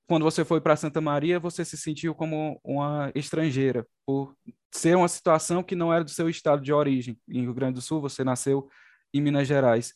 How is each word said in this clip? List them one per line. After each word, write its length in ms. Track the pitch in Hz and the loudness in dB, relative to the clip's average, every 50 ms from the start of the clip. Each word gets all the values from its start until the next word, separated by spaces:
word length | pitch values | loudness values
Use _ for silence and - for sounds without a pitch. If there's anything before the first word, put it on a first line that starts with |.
| _ - | _ 0
quando 160 | - 160 156 | 2 2 2
você 200 | 160 - 180 156 | 2 2 0 0
foi 160 | - 165 156 | 2 0 2
pra 160 | - 165 151 | 4 4 2
Santa 240 | 151 160 151 - 160 | 2 0 -2 -4 -2
Maria, 380 | 156 147 143 143 147 170 175 175 | -2 0 0 0 0 0 0 0
você 260 | 160 175 - - 165 | -2 -4 -6 -6 -8
se 120 | - - | -8 -10
sentiu 380 | - - 160 151 - 165 165 151 | -8 -8 -8 -6 -4 -4 -6 -4
como 460 | - 160 160 156 156 156 151 - - - | -4 -4 -4 -2 -2 -4 -4 -6 -8 -6
uma 480 | - 139 143 143 147 147 147 143 139 - | -4 -2 -2 -2 0 -2 -2 -2 -2 -4
estrangeira, 720 | 151 147 - - 156 160 156 127 135 135 131 123 120 110 - _ _ _ | -6 -6 -4 -2 0 0 2 2 2 2 2 2 0 -4 -6 _ _ _
por 300 | - 135 139 139 135 - _ _ - - _ _ _ - | -2 -2 -2 -2 -6 -10 _ _ -20 -20 _ _ _ -6
ser 220 | - - 165 180 | 0 2 4 6
uma 100 | 185 175 | 6 4
situação 560 | 165 - - - 175 160 160 - - 175 180 | 2 0 0 2 2 2 4 2 0 -2 -2
que 140 | 180 - 190 | -2 -4 -4
não 160 | 175 165 165 | -2 0 2
era 100 | 165 170 | 2 0
do 80 | 165 139 | 0 -2
seu 180 | - - 165 165 | -4 -4 -2 -2
estado 340 | 165 - - 156 143 147 | -4 0 2 2 2 2
de 100 | 131 143 | 2 0
origem. 440 | 147 147 147 139 135 127 117 123 110 - _ - | 2 2 2 2 0 0 -2 -6 -10 -12 _ -8
Em 140 | 131 127 | -6 -4
Rio 120 | 123 123 120 | -4 -4 -4
Grande 200 | 127 131 131 127 | -2 -2 -2 -2
do 60 | 127 | -4
Sul, 200 | - - 156 156 | -6 -4 -4 -4
você 240 | 139 135 - - 131 | -4 -4 -4 -2 -2
nasceu 440 | 131 123 - - 139 139 139 139 - _ - - - _ _ _ _ | 0 -2 0 0 0 0 0 -2 -6 _ -20 -20 -20 _ _ _ _
em 80 | - 143 | -2 0
Minas 260 | 147 147 147 143 139 | 2 2 2 2 2
Gerais. 460 | 127 147 139 131 120 113 117 120 - - | 2 2 4 6 6 4 4 0 -4 -10